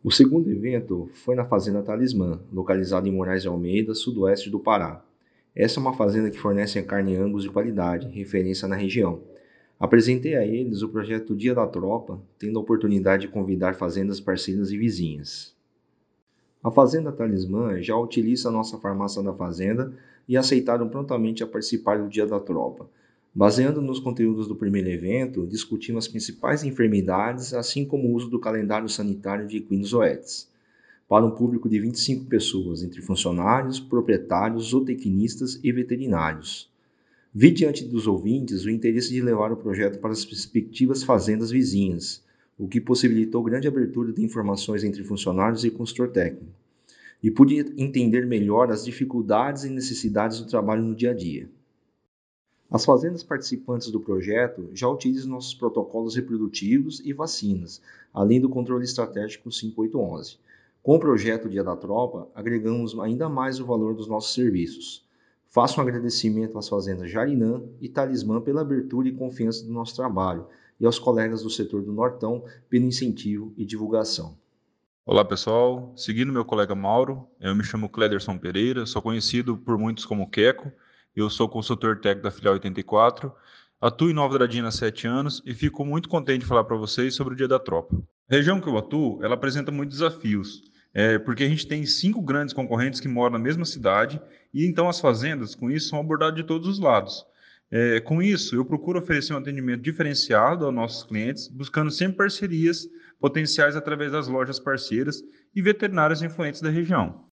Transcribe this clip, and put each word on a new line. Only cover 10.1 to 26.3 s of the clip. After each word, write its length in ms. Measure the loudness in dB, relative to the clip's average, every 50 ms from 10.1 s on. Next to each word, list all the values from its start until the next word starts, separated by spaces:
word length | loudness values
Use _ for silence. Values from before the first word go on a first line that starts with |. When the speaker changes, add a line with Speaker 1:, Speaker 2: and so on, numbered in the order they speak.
| 2 0 0 0 0
Speaker 1:
a 100 | 0 0
eles 380 | 0 0 -2 -2 -4 -4 -4
o 60 | -4 -4
projeto 480 | -4 -4 -4 -2 -4 -6 -4 -4 -4
Dia 180 | 0 2 2 2
da 140 | 2 2 0
Tropa, 520 | 0 -4 -2 -2 -2 -2 -4 -8 -14 -14 -14 _ _
tendo 220 | _ -6 -4 -2 -4
a 40 |
oportunidade 680 | 2 2 2 2 4 2 2 4 4 4 4 4 2 -2
de 40 |
convidar 440 | -4 -4 -2 0 0 0 0 0 0
fazendas 420 | 0 -4 -2 -2 -2 -2 -2 -4 -4
parceiras 540 | -2 -2 -2 -2 -2 -4 -2 -2 -2 -2
e 40 | -2
vizinhas. 760 | 0 0 0 0 0 -4 -4 -4 -8 -12 -12 -14 -14 -16 -18 _ _ _ _ _ _ _ _ _ _ _ _ _ _ _ _ _ _ _ _ _ _ -4
A 60 | 4
Fazenda 420 | 8 8 8 8 6 2 0 -2
Talismã 680 | -4 -2 -2 0 0 0 0 0 -2 -2 0 -2 -2 -4
já 160 | -2 -2 0
utiliza 520 | 0 0 0 0 0 2 2 2 2 0 -2
a 40 |
nossa 240 | 0 0 -2 -4 -6
farmácia 460 | -6 -4 -4 -2 -2 -2 -2 -2 -4
da 100 | -4 -4
fazenda 600 | -4 -4 -6 -6 -4 -2 0 0 0 0 -2 -4 -8 -16 -20 -20 _ _ _
e 120 | 0 2 2
aceitaram 500 | 4 4 4 2 4 2 0 0 0 -2
prontamente 560 | -4 -6 -6 -4 -2 0 0 0 0 -4 -6
a 20 |
participar 520 | -6 -6 -6 -4 -2 -4 -2 2 2 2 2
do 100 | 0 -2
Dia 180 | 0 0 0
da 140 | 0 0 -4
Tropa. 480 | -2 -2 -4 -2 -2 -4 -6 -10 -18 -20 _ _ _ _ _ _ _ _ _
Baseando 480 | 4 6 6 6 6 4 4 2 0
nos 180 | -2 -2 -4 -4
conteúdos 480 | -4 -4 0 2 2 2 2 0 -2 -6
do 80 | -4
primeiro 320 | -4 -2 0 0 2 0 0
evento, 580 | -2 -2 -2 -2 0 0 -2 -2 -4 -6 -6
discutimos 600 | -4 -6 -8 -6 -6 -6 -6 -4 -4 -4 -4 -4
as 40 | -6
principais 540 | -8 -10 -10 -10